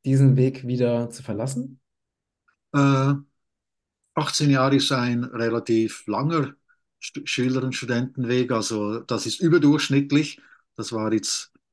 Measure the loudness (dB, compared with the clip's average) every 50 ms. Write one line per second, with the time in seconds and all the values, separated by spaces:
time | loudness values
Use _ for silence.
0 | -2 2 4 6 6 6 6 6 4 2 0 -4 -6 -6 -2 0 0 0 0 0
1 | -2 -4 -8 -12 -10 -8 -8 -6 -6 -6 -6 -8 -8 -10 -12 -20 _ _ _ _
2 | _ _ _ _ _ _ _ _ _ _ _ _ _ _ 0 2 4 4 4 4
3 | 2 2 0 -2 -4 _ _ _ _ _ _ _ _ _ _ _ _ _ _ _
4 | _ _ -6 -4 -4 -2 -2 0 2 2 4 4 4 4 4 2 2 2 0 0
5 | 0 0 -2 -2 -4 -4 -4 -4 -2 -2 -2 -2 0 0 2 2 0 0 -4 -8
6 | -8 -4 -2 -2 -2 0 0 -2 -2 -4 -6 _ _ _ _ _ _ _ _ _
7 | -16 -14 -14 -12 -8 -6 -4 -2 -2 0 -2 -2 -2 -4 -6 -6 -6 -4 -2 -2
8 | -2 -4 -6 -6 -4 0 0 0 0 0 -2 -2 -2 -2 -4 -4 -4 -4 -6 -6
9 | -6 -4 -4 -4 -4 -6 -4 -2 2 2 4 4 6 6 4 4 2 0 0 0
10 | 2 2 2 0 0 -2 -6 -16 -20 _ _ _ _ _ _ -12 -10 -8 -6 -4
11 | -2 0 0 -2 -2 -2 -6 -6 -8 -12 _ _ _ _